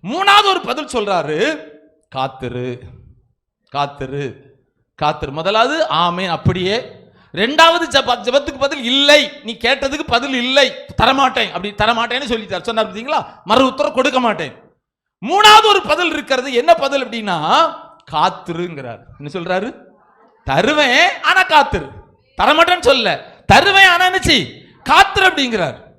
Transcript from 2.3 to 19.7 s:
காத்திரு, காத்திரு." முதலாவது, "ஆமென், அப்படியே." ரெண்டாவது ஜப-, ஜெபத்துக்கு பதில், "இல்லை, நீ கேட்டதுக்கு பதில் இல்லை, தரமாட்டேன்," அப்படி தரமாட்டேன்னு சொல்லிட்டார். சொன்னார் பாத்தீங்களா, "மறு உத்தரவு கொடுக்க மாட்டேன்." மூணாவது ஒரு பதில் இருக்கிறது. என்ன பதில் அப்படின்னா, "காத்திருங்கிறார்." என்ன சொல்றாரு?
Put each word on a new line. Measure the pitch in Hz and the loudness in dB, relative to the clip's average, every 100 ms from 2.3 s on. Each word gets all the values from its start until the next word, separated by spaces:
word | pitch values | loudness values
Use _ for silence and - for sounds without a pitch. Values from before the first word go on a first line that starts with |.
| - 123 120 127 123 - - - _ _ _ _ _ _ | -8 -10 -8 -10 -10 -16 -20 -20 _ _ _ _ _ _
காத்திரு, | 139 143 - 131 139 135 101 _ _ _ _ _ _ | -6 -6 -6 -10 -8 -10 -12 _ _ _ _ _ _
காத்திரு." | 151 160 143 | -4 -2 -8
முதலாவது, | 147 170 220 247 320 311 | -6 -2 0 0 0 -2
"ஆமென், | 156 175 175 185 | 0 -2 -2 -6
அப்படியே." | 160 - 180 180 226 - - - _ _ | -2 -2 -2 -4 -4 -8 -20 -20 _ _
ரெண்டாவது | 156 226 311 330 339 330 | -4 -2 4 4 4 0
ஜப-, | 277 247 240 | 0 0 -4
ஜெபத்துக்கு | 208 269 294 262 | 0 -2 -2 -4
பதில், | 277 302 | -4 -4
"இல்லை, | 233 269 285 302 240 - | -2 0 4 4 4 -8
நீ | 214 | -14
கேட்டதுக்கு | 233 233 277 277 285 320 | -6 -2 -2 -4 -6 -2
பதில் | 240 269 | -2 -2
இல்லை, | 254 247 269 262 - - - | -4 2 2 2 -2 -10 0
தரமாட்டேன்," | 233 269 262 - 202 | 2 2 0 0 -4
அப்படி | 165 202 | -6 -10
தரமாட்டேன்னு | 202 214 233 233 247 | -2 -2 0 -4 -6
சொல்லிட்டார். | 269 226 196 180 | -4 -6 -6 -8
சொன்னார் | 226 226 208 | -4 -4 -4
பாத்தீங்களா, | 190 254 302 - - | -8 -4 -6 -6 -16
"மறு | - 226 269 | 0 2 2
உத்தரவு | 254 294 | 0 -4
கொடுக்க | 254 269 262 | 0 -2 0
மாட்டேன்." | 240 175 143 - _ _ _ _ _ _ 214 | -2 -4 -8 -12 _ _ _ _ _ _ -2
மூணாவது | 381 427 427 427 | 2 6 6 6
ஒரு | 392 | 2
பதில் | 294 311 349 | 0 -2 -2
இருக்கிறது. | 302 - 262 262 | -4 -2 -4 0
என்ன | 247 302 | 0 4
பதில் | 330 277 277 254 | 2 2 -2 -4
அப்படின்னா, | 233 208 170 156 262 214 - - _ - | -8 -4 -4 0 2 2 -2 -20 _ -6
"காத்திருங்கிறார்." | 156 180 185 - 165 175 151 127 107 - - | 0 0 -2 -10 -8 -8 -10 -14 -16 -20 -18
என்ன | 143 | -12
சொல்றாரு? | 180 170 185 220 | -10 -4 -4 -4